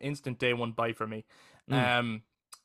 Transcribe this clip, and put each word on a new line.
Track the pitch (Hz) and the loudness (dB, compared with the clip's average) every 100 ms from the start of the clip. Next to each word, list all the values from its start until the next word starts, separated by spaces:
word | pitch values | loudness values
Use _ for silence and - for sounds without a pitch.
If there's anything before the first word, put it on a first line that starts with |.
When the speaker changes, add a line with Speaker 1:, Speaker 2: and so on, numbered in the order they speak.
Speaker 1:
instant | 135 143 135 120 | -6 -4 -6 0
day | 123 | 2
one | 120 117 | 2 0
buy | 110 117 | 0 -2
for | 110 110 | -2 -6
me, | 110 - - - - - | -6 -12 -20 -20 -20 -2
Speaker 2:
Mm. | 131 123 123 | 2 4 4
Speaker 1:
um, | 120 110 - _ _ - | 2 -4 -10 _ _ -20